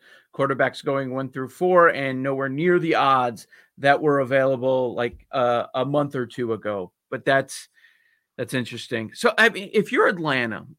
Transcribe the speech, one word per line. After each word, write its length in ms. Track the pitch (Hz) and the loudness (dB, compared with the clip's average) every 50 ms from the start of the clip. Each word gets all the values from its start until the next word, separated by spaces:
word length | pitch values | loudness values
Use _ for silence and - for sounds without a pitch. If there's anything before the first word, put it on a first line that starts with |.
| _ - - - _ _ | _ -20 -20 -20 _ _
Quarterbacks 520 | _ - 139 135 139 143 139 127 - - - | _ -2 -2 -2 0 0 0 -2 -2 -6 -6
going 280 | 147 139 135 135 127 | -4 -4 -4 -4 -6
one 180 | 127 131 135 127 | -6 -8 -8 -8
through 180 | - 135 131 123 | -8 -10 -10 -10
four 400 | - - 180 180 185 175 170 160 | -6 -2 0 4 6 8 6 6
and 340 | - 135 139 135 131 131 | 4 2 -2 -4 -4 -4
nowhere 260 | 131 139 135 135 135 135 | -2 -2 -2 -2 -2 -4
near 300 | 135 143 170 180 180 175 | -2 0 2 2 2 2
the 160 | 160 160 151 | 2 2 2
odds 540 | 110 139 139 135 127 123 120 113 - - _ _ - _ _ _ - | 2 4 4 4 4 2 0 -4 -6 -14 _ _ -20 _ _ _ -2
that 220 | 131 139 143 - | 2 2 4 4
were 200 | 151 151 143 139 | 4 2 2 2
available, 720 | 135 120 135 135 131 135 135 120 127 131 131 131 127 120 92 | 2 2 2 2 2 2 0 0 0 0 2 2 0 -2 -2
like, 320 | 104 120 120 - - - _ | -2 -4 -4 -6 -10 -16 _
uh, 340 | - 135 123 123 120 117 104 - - | -2 0 0 2 2 0 -2 -4 -4
a 100 | 131 127 | -4 -2
month 300 | 139 147 147 143 139 143 | 0 0 0 0 -2 -4
or 120 | 131 120 | -6 -8
two 260 | 110 - - 120 113 | -6 -6 -6 -4 -4
ago. 400 | 113 101 - 104 104 98 90 - _ _ _ - | -4 -4 -4 -6 -6 -6 -6 -10 _ _ _ -10
But 140 | 131 131 - | -10 -4 0
that's, 440 | 156 135 135 - - - - - _ _ _ _ _ _ _ _ _ _ _ _ _ _ | 2 2 2 0 -2 -10 -16 -18 _ _ _ _ _ _ _ _ _ _ _ _ _ _
that's 180 | - 123 113 143 | -10 -10 -6 -6
interesting. 560 | 127 117 - 123 110 - - 123 113 110 104 - | -6 -6 -6 -10 -14 -12 -8 -8 -6 -8 -8 -8
So, 200 | - - 240 - | -2 -2 0 2
I 120 | - 220 233 | 4 2 2
mean, 200 | - 190 202 - | 2 0 -2 0
if 180 | - 220 185 - | 2 2 2 0
you're 160 | 240 330 440 | 0 0 2
Atlanta, 580 | - 208 170 160 151 135 127 120 113 104 82 - - - | 2 0 -2 -2 -2 0 0 -2 -4 -6 -8 -12 -16 -14